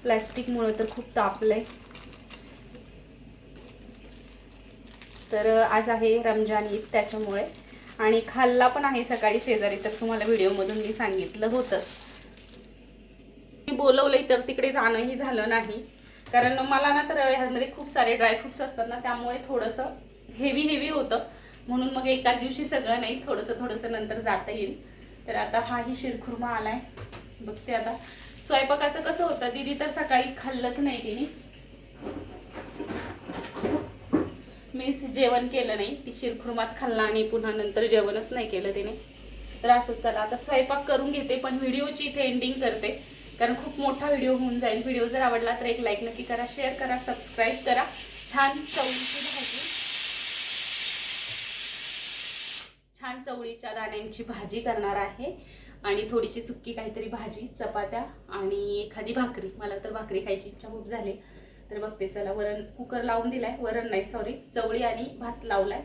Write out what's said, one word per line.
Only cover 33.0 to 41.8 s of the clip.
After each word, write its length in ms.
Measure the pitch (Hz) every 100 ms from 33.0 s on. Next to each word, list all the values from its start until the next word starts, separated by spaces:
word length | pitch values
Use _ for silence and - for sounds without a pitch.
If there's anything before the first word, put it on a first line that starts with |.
| - - - - - - - 302 - - - 302 - - - - -
मीन्स 280 | 254 262 277
जेवण 460 | 269 269 254 247 247
केलं 280 | 262 226 214
नाही, 300 | 202 285 -
ती 60 | -
शिरखुर्माच 580 | 247 - 240 233 226 -
खाल्ला 260 | 254 220
आणि 200 | 214 220 220
पुन्हा 220 | 226 220
नंतर 340 | 214 208 208 226
जेवणच 460 | 220 202 214 220
नाही 180 | 254 220
केलं 220 | 190 190 196
तिने. 160 | 202 220 - - - - - -
तर 60 | 233
असं, 240 | 240 240
चला 260 | 226 233 220
आता 180 | 214 247
स्वयंपाक 500 | - 269 262 285 285
करून 240 | 262 285
घेते, 260 | 294 - 254
पण 200 | 262 254
व्हिडिओची 460 | 262 269